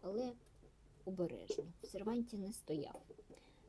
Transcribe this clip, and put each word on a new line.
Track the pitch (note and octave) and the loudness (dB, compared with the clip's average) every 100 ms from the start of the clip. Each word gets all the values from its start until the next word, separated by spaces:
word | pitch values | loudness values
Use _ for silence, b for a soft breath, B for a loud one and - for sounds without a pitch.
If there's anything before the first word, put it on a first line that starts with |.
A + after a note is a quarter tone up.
але | F3+ G#3+ B3+ A#3+ - - - - - - - | 0 2 0 -2 -12 -20 -20 -20 -20 -10 -4
обережно. | F#3+ B3 G2+ F2 G#4 E3+ - | 2 2 2 0 0 0 -4
В | - | -6
серванті | G3 G#3 A#3+ A#3 G#3 | -2 2 4 4 0
не | G3 | -2
стояв. | - - D#3 - - - - - - B B | -2 0 2 2 -4 -8 -16 -16 -16 B B